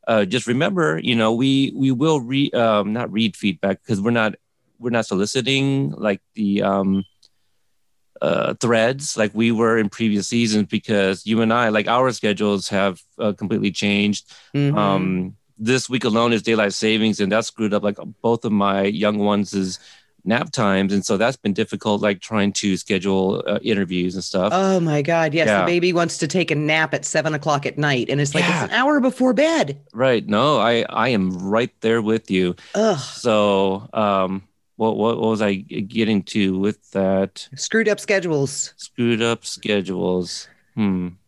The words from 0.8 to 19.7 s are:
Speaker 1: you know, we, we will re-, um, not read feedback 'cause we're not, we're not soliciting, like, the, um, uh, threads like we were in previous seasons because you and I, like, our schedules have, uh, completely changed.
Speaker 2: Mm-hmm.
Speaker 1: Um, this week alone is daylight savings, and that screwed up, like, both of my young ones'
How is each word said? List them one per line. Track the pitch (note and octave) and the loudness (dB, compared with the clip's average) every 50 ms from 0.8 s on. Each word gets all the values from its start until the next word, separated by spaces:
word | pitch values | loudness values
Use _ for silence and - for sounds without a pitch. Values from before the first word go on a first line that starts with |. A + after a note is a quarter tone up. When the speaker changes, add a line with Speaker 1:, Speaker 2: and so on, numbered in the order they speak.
| D#3+ D3+ D#3 D#2+ | 0 0 0 -2
Speaker 1:
you | - - B2 | -2 0 2
know, | A#2 A2 A2 A2+ | 2 2 2 2
we, | A#2 C3+ C3+ C3+ C3+ C#3 A#2+ - | 2 2 2 2 2 2 0 -2
we | - C3+ C3+ | 0 0 0
will | C3 A#2 C#3+ D#3+ D#3 D3 | 2 2 2 2 2 0
re-, | A#2 A#2 C3+ C#3 C#3+ - | -2 -2 0 0 0 0
um, | - A#2+ A#2 A2+ G#2+ G#2 G2+ G2+ G#2+ | 0 0 2 4 2 2 0 0 -2
not | A#2+ B2 D#2+ | -4 -4 -4
read | F#2 A2 A#2 A2 - | -2 0 0 0 -2
feedback | - - G2+ F2 - - G2 F#2+ - _ | -2 -2 -4 -2 0 -2 -2 -2 -4 _
'cause | - A#2 G2 | -4 -4 -2
we're | G2 A#2 | 0 0
not, | A#2 A#2 A2 G#2+ - _ _ _ _ _ _ _ _ _ | 2 2 0 0 -2 _ _ _ _ _ _ _ _ _
we're | A2+ B2 | -6 -2
not | A#2 A#2 A2 | -2 -2 -2
soliciting, | - G#2 F#2 G2+ G#2+ - C3 A#2+ B2+ C3+ C3+ C3+ C#3 C#3 C3+ C#3 C#3+ | 0 0 -2 -2 0 -2 -4 -2 0 0 0 0 0 0 0 -2 -4
like, | - - G#2+ G#2+ G2 - _ _ _ | -6 -4 -2 -2 -2 -2 _ _ _
the, | A2 G#2+ G2+ G2+ G2+ | -4 -2 0 0 0
um, | G2 G2 G2 G2 G2 G2 F#2+ G2 F#2+ _ _ _ _ _ _ _ _ _ _ _ _ _ _ _ _ _ _ _ _ _ _ - | 0 0 0 0 2 2 0 0 -2 _ _ _ _ _ _ _ _ _ _ _ _ _ _ _ _ _ _ _ _ _ _ -4
uh, | - D2+ D#2+ - A1+ - - | -2 -2 0 0 -2 -4 -4
threads | - - A#2 A#2 A2+ A2+ A#2+ C3+ C#3 D3+ - - | -2 0 0 2 2 2 2 0 -2 -6 -8 -2
like | A#2 G#2+ G#2 | -2 -2 -2
we | F#2+ G#2+ A#2 A#2 | 0 0 0 0
were | A#2 A2 A#2 A2+ A2+ A2+ | 2 2 2 2 2 2
in | G#2+ G2+ | 0 -2
previous | - - A#2 A2 G#2 G2+ F#2 | -2 -2 0 0 0 0 -2
seasons | - A#2+ A#2+ A#2 A2 G#2+ G#2+ G2+ | -2 0 0 0 2 2 0 0
because | - - G#2+ - - A2+ G2+ G2 F#2+ F#2+ F2 - | 0 -2 -6 -2 0 0 2 2 0 0 -2 -2
you | G#2 A2 A2 | -2 0 0
and | A#2 A2 | 2 2
I, | A2+ A#2+ A#2+ A2 | 2 2 2 2
like, | G#2+ A2 G2+ | 2 0 0
our | G#2+ A#2 B2 C3 C3 | 2 2 2 2 0
schedules | A2+ - - G#2+ G#2 F#2+ G#2+ G#2 G2+ G2 F2+ - | -2 0 -2 -2 0 0 0 0 0 0 -2 -2
have, | G#2 F#2+ G2 G2 F#2 - _ _ _ | 0 0 0 0 -2 -4 _ _ _
uh, | - - G#2+ | -4 -4 -4
completely | G2 - A2 F2+ A2+ G2+ G#2 G#2 | -2 -4 -4 -4 -2 0 -2 -2
changed. | F2 - - G2+ G2+ G2+ G2+ G#2 G2+ - - _ - - - _ - | -2 -2 -2 0 0 2 2 0 0 -2 -6 _ -20 -20 -20 _ -2
Speaker 2:
Mm-hmm. | C#3+ C#3+ C#3+ C#3+ | 0 0 2 2
Speaker 1:
Um, | G#2+ G#2 G2+ G2 F#2+ F#2 F#2 F#2 F2+ F#2 F#2 G2 _ _ _ _ | 2 2 2 2 0 0 0 -2 -2 -4 -6 -10 _ _ _ _
this | - A2 A2+ B2+ B2+ - - | -6 0 0 0 0 0 -2
week | B2 B2+ | -4 -2
alone | A2+ B2 G#2+ A2+ A#2 A#2+ | 0 0 2 2 2 2
is | A#2 G#2+ | 2 0
daylight | - A2+ A2+ A2 G#2+ G2+ | 2 0 2 2 2 0
savings, | F#2+ - - A2 A2 G#2+ A2 A2 G2+ - | -2 0 0 2 2 2 2 0 0 0
and | G#2 F#2 | 0 0
that | G#2+ A2 A2 | 0 0 0
screwed | - _ - A2+ G2+ | -2 _ -4 -2 0
up, | G2+ G2+ G2+ | 0 0 0
like, | G#2 G2+ - E2+ E2 A2 _ | -2 -4 -4 -12 -16 -16 _
both | - A#2 A#2 A#2 - | 0 0 0 0 0
of | A#2 | -2
my | G#2+ G#2 G2+ G2+ G2 G2 | 0 2 2 2 2 2
young | G2 G2+ G#2+ F2+ G#2 G#2 G#2+ G#2 | 0 0 0 0 -2 0 0 0
ones' | G2+ G#2 G#2 G2+ G2+ F2+ - G2 F#2+ F#2 | 0 0 2 0 -2 -2 -2 -2 -2 -2